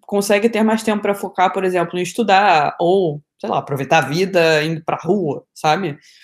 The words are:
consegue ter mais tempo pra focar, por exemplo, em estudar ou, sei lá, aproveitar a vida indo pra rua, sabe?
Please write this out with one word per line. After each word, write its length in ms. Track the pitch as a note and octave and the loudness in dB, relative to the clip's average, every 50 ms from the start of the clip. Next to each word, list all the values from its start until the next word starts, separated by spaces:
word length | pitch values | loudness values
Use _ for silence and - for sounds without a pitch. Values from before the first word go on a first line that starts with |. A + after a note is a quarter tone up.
| _ | _
consegue 480 | - - G3+ G3+ - G#3 G3+ G3+ A#3 | -4 -4 -2 0 2 2 2 2 2
ter 120 | A3 G#3 G#3+ | 0 0 2
mais 200 | A3 A3+ A3+ - | 2 0 0 0
tempo 180 | A3+ G#3+ G#3 | -2 -2 0
pra 140 | G#3 G3+ G3+ | -2 -2 -2
focar, 380 | G3+ - F#3 - - F3+ F#3+ F#3 | -4 -6 -6 -2 0 0 0 0
por 100 | G3 F#3+ | -2 -2
exemplo, 340 | F#3 F3+ F3+ E3+ E3+ F3 F3+ | -2 0 -2 -2 -2 -4 -6
em 40 | F3+ | -6
estudar 720 | F3+ - - A#3 G3 F#3+ F#3+ G#3 G3+ F3 D#3 D3 - - - | -4 -4 -2 0 2 4 4 4 4 4 4 2 0 -2 0
ou, 440 | F3 E3+ F#3 G3 F#3+ D#3+ D3 D3 - _ _ _ | 0 2 2 2 2 0 -2 -6 -10 _ _ _
sei 80 | - A3 | -8 -4
lá, 100 | G3+ F3 | -4 -4
aproveitar 400 | E3+ - C#3 C3 C3+ C3 D#3+ E3 D3 | -4 -4 -6 -6 -2 0 2 2 2
a 40 | B2+ | 0
vida 540 | D3 E3+ F#3+ F#3 F#3+ F3+ E3 D#3+ D#3+ D3+ D3+ | -2 -2 -2 0 2 2 4 4 4 2 2
indo 220 | D#3+ E3 D#3 D#3+ | -2 -4 -6 -6
pra 140 | - - - | -6 -6 -4
rua, 460 | - E3 F#3+ G#3 F3+ D3 C3+ - - _ _ | -2 -2 -2 0 -2 -4 -6 -8 -10 _ _
sabe? 440 | - - D#3 D3+ F#3 G3 E3 C#3 - _ _ _ _ | -4 0 0 0 0 -2 -6 -8 -10 _ _ _ _